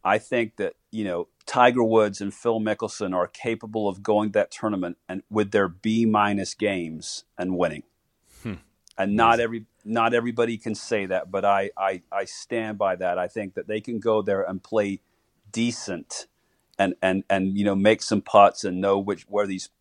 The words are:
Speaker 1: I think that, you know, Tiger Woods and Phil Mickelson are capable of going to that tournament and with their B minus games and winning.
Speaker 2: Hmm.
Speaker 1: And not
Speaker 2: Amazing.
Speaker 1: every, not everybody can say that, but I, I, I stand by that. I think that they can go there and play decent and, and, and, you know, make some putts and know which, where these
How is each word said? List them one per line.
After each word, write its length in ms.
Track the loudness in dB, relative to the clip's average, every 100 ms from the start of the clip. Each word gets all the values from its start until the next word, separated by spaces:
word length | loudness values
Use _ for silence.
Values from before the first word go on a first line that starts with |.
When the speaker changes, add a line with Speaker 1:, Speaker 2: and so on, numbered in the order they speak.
| 2
Speaker 1:
I 140 | 0
think 380 | 0 -2 -2 -4
that, 160 | -6 -6 _
you 140 | -6 -4
know, 240 | -4 -6 _ -4
Tiger 380 | 4 6 6
Woods 380 | 4 4 4 0
and 120 | -8
Phil 260 | -4 -2 -2
Mickelson 560 | -2 -4 -6 -6 -4 -2
are 100 | -2
capable 640 | -4 -6 -6 -6 -4 -4
of 160 | -4
going 260 | 0 0 2
to 100 | 0
that 120 | -2
tournament 460 | -4 -4 -4 -6 -8 -12
and 140 | -12 -4
with 200 | -2 0
their 160 | 2 0
B 380 | -2 -2 2 2
minus 480 | 4 2 0 -4
games 720 | -4 -4 -2 -6 -10 -12 -14 _ -8
and 200 | -4 0
winning. 260 | -2 -2 -16 _ _ _ _ _
Speaker 2:
Hmm. 120 | -12 -12 _ _ _ -4
Speaker 1:
And 180 | -2 4
not 200 | 4 4
Speaker 2:
Amazing. 80 |
Speaker 1:
every, 220 | 2 -4 -12 _ -4
not 280 | 0 2
everybody 440 | 2 0 -2 -2 -2
can 180 | -6 -8
say 300 | -4 -4 0
that, 240 | -4 -2
but 120 | -2 2
I, 260 | 2 0 -2
I, 260 | -4 -4 _
I 140 | -8 -8
stand 520 | -12 -8 -6 -6 -2
by 200 | -2 0
that. 200 | -2 -2
I 100 | -4
think 280 | -6 -8 -10
that 120 | -6
they 140 | -8
can 180 | -6 -4
go 220 | 0 0
there 220 | 0 -2
and 180 | -2 -8
play 380 | -4 -2 -2 -4 _ _ _ _ _
decent 760 | -2 -2 -2 -8 -10 -10 -16 -16 _ _ _ _ -2
and, 180 | -2 0
and, 220 | 0 0 0
and, 280 | 0 0 0
you 60 |
know, 120 | 0 4
make 260 | 4 4
some 200 | 2 -2
putts 420 | 6 8 8 6
and 180 | -6 -2
know 180 | 2 2
which, 240 | 0 -6
where 240 | -4 -2 -2
these 220 | -4 -10 _